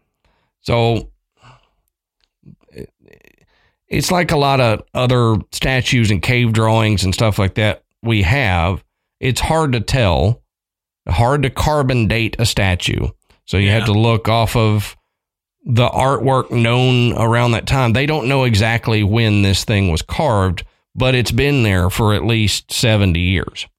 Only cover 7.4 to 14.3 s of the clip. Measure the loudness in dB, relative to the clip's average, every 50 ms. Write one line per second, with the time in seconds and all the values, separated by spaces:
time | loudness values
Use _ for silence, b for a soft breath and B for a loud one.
7.4 | -2 -2 0 0 -2 -2 -2 -4 _ _ _ _ -4 -2 0 0 2 2 0 0
8.4 | 0 0 0 0 0 0 -2 -4 -8 _ _ _ _ _ _ _ -6 -4 -4 -2
9.4 | -2 -2 0 0 0 0 -2 -2 -2 -2 0 0 2 2 2 2 2 0 0 -2
10.4 | _ _ _ _ _ _ _ _ _ _ _ _ _ -4 -2 0 2 2 2 0
11.4 | -2 -2 -2 -2 -2 0 0 0 0 0 0 0 0 0 0 -2 -2 -4 -4 -4
12.4 | -4 -2 -2 -2 0 0 0 -2 -2 -4 -4 -2 -4 -6 -8 _ _ b b b
13.4 | b -4 -2 0 2 2 2 0 0 0 2 2 2 2 0 0 0 0